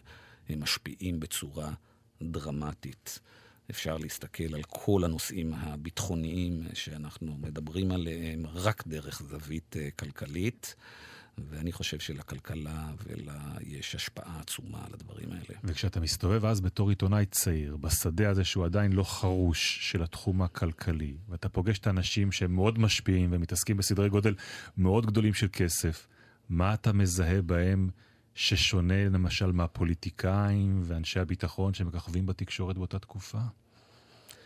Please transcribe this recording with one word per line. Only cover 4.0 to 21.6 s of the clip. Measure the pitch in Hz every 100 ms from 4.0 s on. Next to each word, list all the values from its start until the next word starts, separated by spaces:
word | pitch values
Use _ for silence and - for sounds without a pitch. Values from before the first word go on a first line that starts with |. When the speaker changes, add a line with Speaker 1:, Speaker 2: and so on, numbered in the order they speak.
| 76 - - - 82 76
Speaker 1:
על | 76
כל | - - 98
הנושאים | 87 80 - 92 80
הביטחוניים | 80 80 73 80 - 92 85 80 90 87 85 80
שאנחנו | - - 76 76 - 80 73
מדברים | 76 76 76 85 95
עליהם | 90 82 80 80 80 80
רק | 85 98 110 82
דרך | 78 69 -
זווית, | 71 71 73 78 - 78
אה, | 71 -
כלכלית, | - - 69 76 107 - - - - - - - - - 73
ואני | 76 82
חושב | - - 76
שלכלכלה | - 73 - 67 - 78 76 78 78 71
ולה | - - 71 73 73 73
יש | 73 71 - -
השפעה | - - - 80
עצומה | 76 - - - -
על |
הדברים | - - - -
האלה. | 87 82 -
Speaker 2:
וכשאתה | 95 85 95 90
מסתובב | 82 - 90 110 107
אז | 107
בתור | 95 - 101
עיתונאי | 98 95 104 98
צעיר, | - 95 80 73 76
בשדה | 73 76 90 80 104
הזה | 98
שהוא | 90 98 85
עדיין | 98 101
לא | 95
חרוש | 95 - 95 92 90 82 - - -
של | 87
התחום | 82 - - 95
הכלכלי, | 90 - 85 80 - 80 76 69 104
ואתה | 87 98
פוגש | -